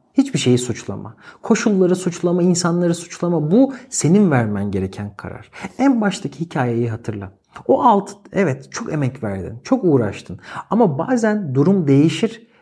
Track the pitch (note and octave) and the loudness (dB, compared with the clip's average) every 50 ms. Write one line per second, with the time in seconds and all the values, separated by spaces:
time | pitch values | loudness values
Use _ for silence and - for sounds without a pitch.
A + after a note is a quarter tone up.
0 | _ _ _ - C4+ C#4 - C#3 - B2+ B2 A#2+ - - G#2+ - - - G2 G#2 | _ _ _ 0 0 0 -2 -2 2 2 2 2 2 -2 -6 -8 -8 -12 -12 -12
1 | G2 G#2+ - _ - - - - - - A#3 - - A3+ G#3 F#3 F#3 F3 F3+ F#3 | -12 -14 -18 _ -20 -20 -20 -18 -2 0 0 0 2 2 2 4 4 2 2 0
2 | - F3+ F3 - - F3 F3 F3+ F3 F#3 F3 F3 - E3+ E3+ F3 F3+ E3+ E3 - | -2 -4 -6 -2 -2 0 0 2 2 2 2 2 0 -2 0 0 0 0 0 -2
3 | - - - - F3+ F3 F3 D#3+ D3 D3+ F3+ A#3+ C4+ C4+ - - - - - - | -4 -12 -10 -6 -4 -2 -2 -2 0 2 4 4 4 2 0 -8 -14 -10 -6 -2
4 | - D3 F3+ G#3 G#3 F3 C#3+ B2 A#2 G#2+ G#2 G2 G2+ G2+ F#2+ F#2+ F#2+ F#2+ - - | 2 4 4 4 4 4 4 2 0 0 -2 -4 -4 -4 -2 -2 -4 -4 -6 -8
5 | G2+ G2+ - - - E2+ - - - - _ - - F#3+ - - C4 C#4 B3+ A3+ | -10 -10 -12 -12 -14 -14 -14 -16 -18 -20 _ -16 -16 -16 -6 0 2 2 2 2
6 | G#3+ G3 F#3+ - - C#3 - - E3 E3 - D#3+ B2+ B2 A#2 A#2 A#2+ A#2 A2+ A2 | 0 -2 -2 -4 -8 -10 -8 -8 -10 -6 -4 -2 -2 0 0 0 -2 -2 -4 -6
7 | - - G#2 G2+ G2 G2 - _ _ _ _ - - - C4 - C#4+ B3 G#3 G3+ | -6 -8 -8 -8 -10 -12 -14 _ _ _ _ -10 0 0 2 4 4 4 4 4
8 | G3 - - - _ - - F3+ G3+ D3+ B2+ C3+ - - - - A#3 - - D3+ | 2 -2 -10 -18 _ -6 -2 0 0 0 0 -4 -8 -12 -12 -10 -8 -6 -4 -2
9 | C#3 B2 - - A2+ G#2 G2 F#2+ F2+ F2+ A2 A#2+ - - B3+ A#3+ G3+ F3 C#3+ B2 | -2 -2 -4 -4 -6 -6 -6 -6 -8 -10 -12 -14 -2 0 0 2 4 2 2 2
10 | A2 G2 F2+ - - - F#2 - - - - - - - F#3+ A3+ A#3+ F3+ C3+ C3+ | 2 0 -4 -8 -12 -14 -16 -16 -16 -16 -16 -16 -6 -2 0 2 2 2 2 -2
11 | E3 B3+ C4 A#3 A3 G#3+ G#3+ G#3+ G3 C#3+ B2 C3 D3 F3+ G3+ F#3+ D#3+ C#3 C#3 C#3 | -2 -2 0 0 2 0 0 -2 -4 -2 0 2 4 4 4 2 4 4 4 6
12 | D3+ E3 D#3+ - A3+ A3 - - - _ _ _ | 4 4 2 0 -2 -4 -4 -8 -16 _ _ _